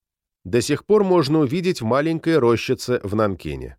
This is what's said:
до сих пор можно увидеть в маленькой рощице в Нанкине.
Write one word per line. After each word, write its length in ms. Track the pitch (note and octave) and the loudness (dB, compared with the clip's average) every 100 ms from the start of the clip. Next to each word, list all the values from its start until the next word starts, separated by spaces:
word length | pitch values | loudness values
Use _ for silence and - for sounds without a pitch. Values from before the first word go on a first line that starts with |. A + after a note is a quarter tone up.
| _ _ _ _ | _ _ _ _
до 180 | F#2 A2+ | -2 0
сих 240 | A#2 D3 - | 0 -2 2
пор 180 | G#3+ | 2
можно 360 | F#3+ F3+ C3+ D#3+ | 4 2 2 2
увидеть 420 | C#3+ D#3+ F3+ F3 | 0 0 -2 -2
в 20 | |
маленькой 540 | A2+ B2+ D#3 E3 D#3+ D#3+ | 0 0 0 -2 0 2
рощице 640 | A#2+ A2+ - B2 - B2 | 4 2 0 -4 -2 -4
в 120 | G2 G#2+ | -2 0
Нанкине. 600 | G#2+ F#2 D#2 C#2 B1+ | 0 -2 -8 -10 -12